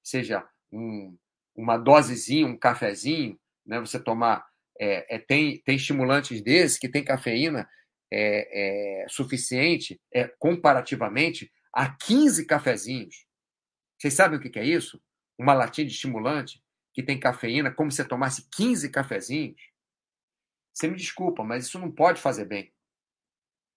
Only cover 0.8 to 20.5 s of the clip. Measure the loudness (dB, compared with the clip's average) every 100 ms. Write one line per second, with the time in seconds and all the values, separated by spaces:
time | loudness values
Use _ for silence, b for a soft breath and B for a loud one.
0.8 | -10 -10 -12 -20 _ _ _ -6 -2 2
1.8 | 8 8 8 -2 -2 2 2 2 0 2
2.8 | -2 -4 -4 -2 -4 -8 _ _ -8 -8
3.8 | -6 -6 -4 0 2 2 -2 _ _ -6
4.8 | -2 -2 -4 -10 0 2 2 0 0 0
5.8 | 0 0 4 2 0 -4 4 4 6 2
6.8 | -2 -2 -2 -2 0 0 0 -2 -6 b
7.8 | b _ _ -2 0 0 -2 -4 -4 -4
8.8 | -6 -8 -8 -6 -4 -4 -4 0 2 2
9.8 | -2 -14 _ -2 -2 0 0 4 4 4
10.8 | 2 -4 -2 0 0 -2 -12 _ _ -2
11.8 | -2 -4 2 6 6 4 2 0 2 -2
12.8 | -2 -8 -8 -16 _ _ _ _ _ _
13.8 | _ _ -2 4 4 4 -4 -4 0 0
14.8 | -2 -12 _ _ _ -2 4 4 2 -2
15.8 | -6 -6 -6 -4 -4 -4 -6 -16 _ _
16.8 | _ -10 -6 0 0 0 -2 0 -2 -2
17.8 | -2 -2 -4 -2 -2 -4 -10 -2 0 0
18.8 | -2 -4 -4 -6 -6 -6 -6 b b _
19.8 | _ _ _ _ _ _ _